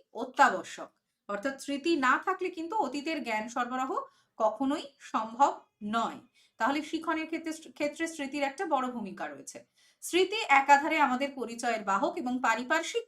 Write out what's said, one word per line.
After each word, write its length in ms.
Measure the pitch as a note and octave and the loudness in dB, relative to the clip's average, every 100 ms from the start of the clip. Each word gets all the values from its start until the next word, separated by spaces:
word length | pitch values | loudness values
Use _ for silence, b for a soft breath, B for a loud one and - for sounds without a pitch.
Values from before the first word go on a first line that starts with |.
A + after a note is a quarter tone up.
| - | -8
অত্যাবশ্যক, 760 | - B3+ - C4 F#3 - - - _ _ _ - | -10 -2 6 6 6 -6 -12 -14 _ _ _ -8
অর্থাৎ 340 | G3+ C4+ C4+ | -4 -4 -6
স্মৃতি 340 | - C#4 E4+ D#4+ | -4 -2 0 2
না 260 | B3+ D4 - | 4 2 0
থাকলে 240 | F#4+ F4+ | -2 -2
কিন্তু 260 | E4+ E4 A4 | -6 -4 -2
অতীতের 480 | C#4 C#4+ D4 D#4 | -2 -2 -4 -4
জ্ঞান 260 | A#3 G#3+ A#3 | -2 -4 -4
সরবরাহ 460 | C4 A#3+ B3+ C4 A4 B B B - | -4 -2 -2 -2 -4 B B B 0
কখনোই 560 | A3 A3 C4+ C#4+ - - | 0 2 0 -2 -4 -16
সম্ভব 600 | - A#3+ A3 A#3 C#4+ - - _ | -6 -4 -2 2 2 2 -10 _
নয়। 360 | G#3 A#3 G#3+ - - b b - | -4 -2 -2 -6 -16 b b -4
তাহলে 240 | A3+ D4 | -2 -2
শিক্ষণের 440 | D4 D#4+ E4 D#4+ D#4 | -2 -4 -2 -4 -4
ক্ষেত্রে, 460 | D#4+ D#4+ D#4 - | -6 -6 -10 -12
ক্ষেত্রে 360 | - D4 D4 D#4+ | -4 -4 -2 -6
স্মৃতির 360 | D#4+ C4+ D4 | -4 -6 -4
একটা 220 | C#4 C4+ F#4+ | -4 -2 0
বড় 260 | C#4 B3+ | 0 0
ভূমিকা 360 | A#3+ G3 E3+ D3+ | -6 -8 -8 -10
রয়েছে। 380 | C#3 C3+ - - b b b | -10 -16 -18 -20 b b b
স্মৃতি 400 | - E4+ F#4 A4 A4 | -2 2 2 0 4
একাধারে 500 | C#4 C#4 C#4 D4+ D#4+ | 4 8 6 6 4
আমাদের 300 | C4+ B3 C#4 | 4 2 -2
পরিচয়ের 520 | C4+ A3+ A#3 A#3+ A3 | -4 -8 -4 -2 -2
বাহক 340 | G3 G3 D#4+ F4 | 0 2 2 -2
এবং 220 | B3 B3+ | -2 0
পারিপার্শ্বিক 600 | B3 A3+ B3 D#4+ E4 A#4 | 2 2 2 0 0 -4